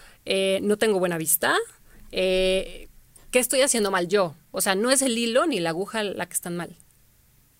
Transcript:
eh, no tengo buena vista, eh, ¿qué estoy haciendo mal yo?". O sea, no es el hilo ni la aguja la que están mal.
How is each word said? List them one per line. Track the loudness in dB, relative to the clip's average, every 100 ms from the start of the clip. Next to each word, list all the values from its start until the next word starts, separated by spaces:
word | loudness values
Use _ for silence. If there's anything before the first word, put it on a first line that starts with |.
| -20 -18 -2
eh, | 0 2 2
no | 2 2
tengo | 2 2
buena | 2 0
vista, | 0 0 2 0 -2 -10 -20 -20 -10
eh, | -2 0 2 2 0 -2 -12 -18 -20 -20 -20 -2
¿qué | 0
estoy | 0 2
haciendo | 2 2 0
mal | 0 2
yo?". | 2 0 -4 _
O | -4
sea, | -2 0
no | 2
es | 2
el | 2 0
hilo | 0 2 2
ni | 0
la | -2
aguja | -2 -4 -4
la | -4 -6 -6
que |
están | -6 -6 -8
mal. | -8 -14 -20 _ -20 _ _ _ _